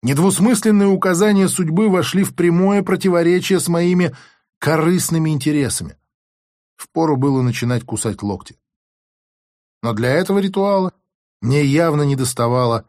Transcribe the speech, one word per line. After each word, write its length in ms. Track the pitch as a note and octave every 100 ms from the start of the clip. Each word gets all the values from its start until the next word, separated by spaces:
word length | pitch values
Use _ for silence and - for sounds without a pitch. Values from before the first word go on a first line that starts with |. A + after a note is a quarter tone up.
Недвусмысленные 840 | A#2 C#3 F#3 F#3 G3+ A#3 A3 G#3 G3+
указания 600 | F#3+ F#3+ E3+ G#3 G3+ F#3+
судьбы 420 | F#3 E3+ D#3+ A3
вошли 340 | F#3 - F3+
в 120 | F#3+ -
прямое 480 | F3 E3+ F#3+ G3+
противоречие 760 | F#3+ F#3+ F#3+ F3 E3+ F3+ F3+ F#3
с 80 | F3
моими 480 | E3+ F3 F3+ F3 - - _ _ _
корыстными 720 | - D#3+ D#3+ F#3 - E3 D#3+
интересами. 680 | D3+ D3+ D3 C3 - E2 - _ _ _ _ _ _ _ _
Впору 400 | - - D#3+ C#3
было 240 | C#3 C3+
начинать 420 | B2+ A#2 A#2+ B2
кусать 380 | A#2+ G#2+ A#2 G2
локти. 360 | G#2 F#2+ - - _ _ _ _ _ _ _ _ _ _ _ _
Но 120 | A#2
для 180 | G#2+ A#2+
этого 260 | C#3+ F3+ G3
ритуала 540 | F#3+ G3 G3 G3 F#3 - _ _ _ _
мне 240 | A2+ C#3 C#3+
явно 380 | C#3+ E3+ D3
недоставало 840 | C#3+ C#3 B2+ - A#2 B2 B2 A2+